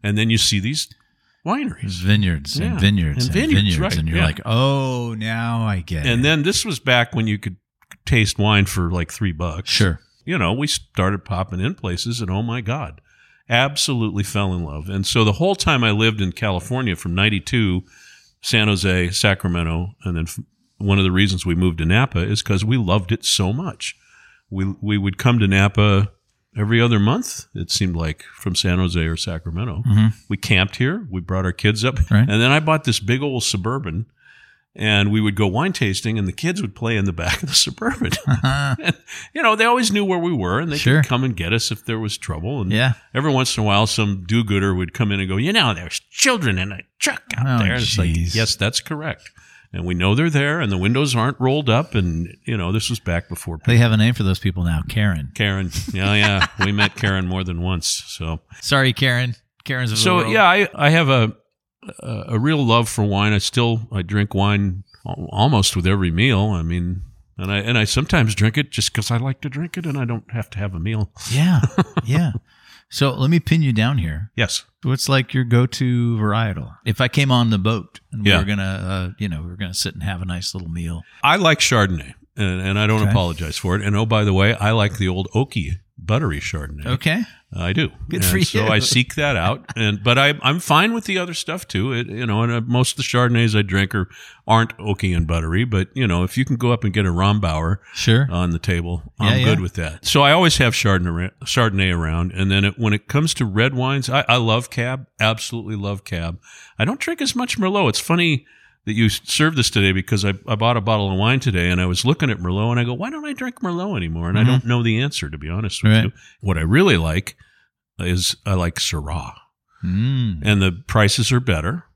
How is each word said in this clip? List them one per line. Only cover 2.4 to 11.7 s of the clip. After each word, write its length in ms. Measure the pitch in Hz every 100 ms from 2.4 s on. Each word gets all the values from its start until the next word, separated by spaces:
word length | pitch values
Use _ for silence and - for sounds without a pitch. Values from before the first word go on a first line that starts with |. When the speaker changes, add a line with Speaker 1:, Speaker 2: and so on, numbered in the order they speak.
| 71 -
Speaker 2:
and 140 | 87
Speaker 1:
Yeah. 60 | 82
Speaker 2:
vineyards 460 | 98 104 80 73 123
Speaker 1:
And 80 | 196
Speaker 2:
and 60 |
Speaker 1:
vineyards, 120 | 311 277 104 82
Speaker 2:
vineyards, 40 |
Speaker 1:
right, 180 | 180 87
Speaker 2:
and 100 | 78
you're 100 | 82
Speaker 1:
yeah. 80 | 80
Speaker 2:
like, 160 | 76 -
"Oh, 720 | 113 135 139 131 123 117 110
now 440 | 110 113 117 117 110
I 140 | 98
get 260 | 85 78 127
Speaker 1:
And 140 | 120
Speaker 2:
it." 20 |
Speaker 1:
then 200 | 139 160
this 200 | 151 - 226
was 140 | 147
back 340 | 135 123 120 120
when 120 | 110
you 100 | 104
could 160 | 104 92 _ _ _ - -
taste 320 | 127 107 -
wine 260 | 104 104 98
for, 260 | 95 85
like, 200 | 87 85
three 200 | - 101
bucks. 380 | 78 87 87 -
Speaker 2:
Sure. 300 | - 98 80 _ _ -
Speaker 1:
You 120 | 110
know, 160 | 87
we 140 | 117 147
started 580 | - - - 95 98 -
popping 340 | 90 95 90
in 140 | 107